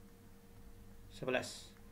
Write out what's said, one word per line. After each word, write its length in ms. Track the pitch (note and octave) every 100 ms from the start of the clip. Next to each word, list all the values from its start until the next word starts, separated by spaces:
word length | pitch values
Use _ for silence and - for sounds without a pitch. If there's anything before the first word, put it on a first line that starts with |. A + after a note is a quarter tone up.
| - - - - - - - - - - -
sebelas. 560 | - B2+ B2 - - - - -